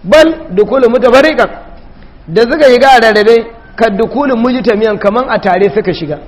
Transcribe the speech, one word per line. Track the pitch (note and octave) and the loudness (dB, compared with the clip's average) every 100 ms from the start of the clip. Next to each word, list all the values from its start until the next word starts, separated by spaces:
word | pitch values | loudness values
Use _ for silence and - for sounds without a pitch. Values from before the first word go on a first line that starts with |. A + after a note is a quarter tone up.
Bal | E3+ D4+ D#4+ - - | 2 2 2 0 -6
dukhulu | F3+ G#3 C4 A#3+ | -4 0 2 2
mutafarriqa. | B3 - B3+ D4+ C4 G3+ - - - - - - - - | 2 2 4 2 0 -2 -4 -20 -20 -20 -20 -20 -20 -6
Da | F3 | -2
suka | A#3 D#4 C#4+ | 0 2 2
yi | B3 | 4
ga | C4+ B3+ | 4 4
rarrabe, | A3+ G#3+ G#3 A#3 A3 - - - | 2 2 2 2 0 -16 -20 -4
ka | A3+ | -2
dukhulu | G3 A3 A#3+ C#4+ A#3+ | -2 -4 -4 -4 -2
mujtamiyan, | A#3+ B3+ A3+ G#3 A3 G#3 | -2 -2 -2 0 -2 -2
kaman | G3+ A3 C4 | -2 -2 -4
a | G#3+ | -4
tare | G3 F3+ G3 | -2 0 0
suka | - F#3 | -2 -4
shiga. | E3 D3+ D3 | -6 -8 -10